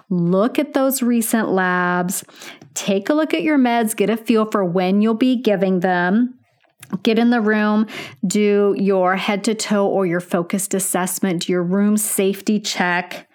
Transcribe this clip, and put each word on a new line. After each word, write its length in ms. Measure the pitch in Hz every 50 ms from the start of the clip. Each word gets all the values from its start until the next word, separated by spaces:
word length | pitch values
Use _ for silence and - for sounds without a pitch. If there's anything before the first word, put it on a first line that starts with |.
| - _
look 480 | 180 180 170 170 180 190 208 254 - -
at 160 | 294 294 -
those 300 | 277 269 269 262 - 240
recent 460 | 240 240 233 220 - - 226 214 -
labs, 760 | 185 190 185 180 180 180 180 180 180 180 180 180 185 - - - - - - - - - - - _
take 340 | - - - 190 196 196 -
a 60 | 302
look 220 | 302 311 311 320
at 80 | 320 -
your 160 | 311 302 277
meds, 360 | 254 240 233 233 233 220 -
get 140 | - 202 190
a 80 | 220 226
feel 280 | - - 233 220 214
for 200 | 214 - 214 190
when 380 | 175 165 190 185 185 196 208 208
you'll 100 | 226 226
be 220 | 220 262 254 254
giving 460 | 226 254 214 202 180 196 190 190 185
them. 580 | 170 190 180 180 175 180 196 226 247 247 - - _ _ _ _ _ _ _ _ - - - 190
Get 160 | - 233 226 226
in 140 | 233 240
the 100 | 240 240
room, 460 | 208 208 214 214 214 214 214 214 220 214 - - - - - - - 180
do 480 | - 208 208 208 202 202 202 202 196 -
your 380 | 202 196 196 190 185 180 190
head 280 | 190 - - 208 196 196
to 100 | 233 214
toe 320 | 220 - - 214 202 196 196
or 180 | - 190 196
your 140 | 170 170 180
focused 560 | 175 - - 180 170 - - 190 - - -
assessment, 720 | 190 180 - - 180 180 180 - - - 196 175 170 - -
do 40 |
your 120 | 180 180 175
room 340 | 175 185 202 202 208 214 214
safety 640 | 214 - - - 196 190 196 196 - - 214 202
check, 680 | 208 - - - 185 180 175 180 180 - - - - _ _